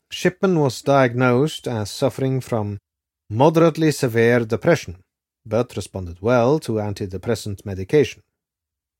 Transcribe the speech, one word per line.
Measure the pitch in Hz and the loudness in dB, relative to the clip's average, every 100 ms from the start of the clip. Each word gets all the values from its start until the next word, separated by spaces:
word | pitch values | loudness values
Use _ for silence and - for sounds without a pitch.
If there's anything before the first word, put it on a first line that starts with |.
| _ | _
Shipman | - 180 - 196 170 | -4 -2 0 0 2
was | 143 - | 0 -2
diagnosed | - 139 127 120 127 123 156 - 131 | 2 4 4 2 2 4 0 -2 -6
as | 113 104 | -6 -6
suffering | - 131 - 131 131 | -2 -2 -2 -2 -2
from | - 113 104 104 _ _ _ _ - | -4 -4 -4 -8 _ _ _ _ -6
moderately | 107 156 165 165 156 160 | 2 4 6 2 2 -2
severe | - 127 113 117 120 | 0 -2 2 4 4
depression, | 113 117 165 165 - 87 _ _ _ _ | 0 -2 2 0 0 -18 _ _ _ _
but | 110 110 120 | -4 -2 -2
responded | - - 95 90 85 | -6 -10 -10 -10 -6
well | 110 123 117 156 | 0 2 2 0
to | - | -2
antidepressant | 110 104 98 101 92 - 110 107 98 104 | -6 -4 -8 -8 -8 -6 -6 -6 -10 -10
medication. | 92 92 151 123 - _ _ _ _ _ _ _ _ | -10 0 2 2 -2 _ _ _ _ _ _ _ _